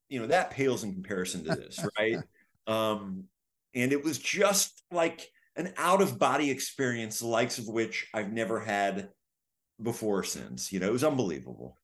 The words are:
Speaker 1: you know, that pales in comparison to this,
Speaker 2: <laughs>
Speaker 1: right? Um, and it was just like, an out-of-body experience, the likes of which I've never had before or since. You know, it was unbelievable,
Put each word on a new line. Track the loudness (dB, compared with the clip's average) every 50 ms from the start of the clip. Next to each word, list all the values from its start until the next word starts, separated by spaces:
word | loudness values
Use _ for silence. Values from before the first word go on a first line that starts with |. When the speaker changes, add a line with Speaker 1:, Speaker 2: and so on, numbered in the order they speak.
| _ -6
Speaker 1:
you | -6 -4
know, | 0
that | 2 4 4 2 2
pales | 0 0 2 2 2 0 -2
in | -6
comparison | -6 -8 -6 -4 -4 -2 -2 -2 -4 -6 -4
to | -4
this, | -4 -4 -4 -8 -8 -6 -6 -4
Speaker 2:
<laughs> | -2 0
Speaker 1:
right? | 0 0 0 -2 -4 -10 _ _ _ _ _ _ _
Um, | -2 0 2 2 2 0 -2 -4 -6 -8 -8 -10 -14 _ _ _ _ _ _ _ _ -2
and | 0 2 2
it | 2 2 2
was | 0 -2 -2
just | -2 -2 2 4 4 4 4 4 2 0 -4 -10 -14 _
like, | 0 2 2 2 0 -4 -12 -20 _ _ _ _ _
an | -8 -8 -6 -4
out-of-body | 0 2 4 6 6 6 4 4 4 4 4 4 4 2 2
experience, | 0 -2 -4 -6 -2 -2 0 0 0 -2 -4 -4 -4 -4
the | 0
likes | 2 4 4 4 2 0 -4
of | -6 -2
which | 0 0 0 0 -2 -6 -8 -4 -4
I've | -4 -2 -2
never | -2 -2 0 0 -2 -2
had | -2 0 0 2 2 2 0 -2 -6 -8 -12 _ _ _ _ _ _ _ _ _ _ _ _ -6
before | -4 -4 -2 0 0 0 2 2
or | 0
since. | -2 -6 -8 -10 -10 -10 -8 -6 -4
You | -2 0
know, | 2
it | 2
was | 2 2 2
unbelievable, | 2 2 2 0 0 -2 -6 -8 -12 -14 -14 -14 -16 -16 _